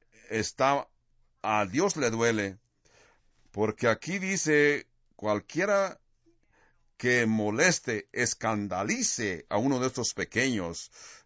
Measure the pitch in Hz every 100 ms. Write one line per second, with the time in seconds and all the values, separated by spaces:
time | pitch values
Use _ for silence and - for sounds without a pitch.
0 | _ _ - 110 104 - 135 139 - _
1 | _ _ _ _ 107 107 101 123 190 160
2 | 123 113 117 110 98 95 _ _ _ _
3 | _ _ _ _ _ 98 107 - 120 110
4 | 151 196 190 190 156 147 147 147 - _
5 | _ - 107 104 - 156 202 196 190 -
6 | _ _ _ _ _ _ _ _ _ -
7 | 123 123 113 110 104 110 180 160 - 107
8 | - - 123 - 113 107 101 92 101 240
9 | 233 - 104 85 - 104 135 127 127 -
10 | 113 - 90 110 131 110 85 85 - -
11 | - -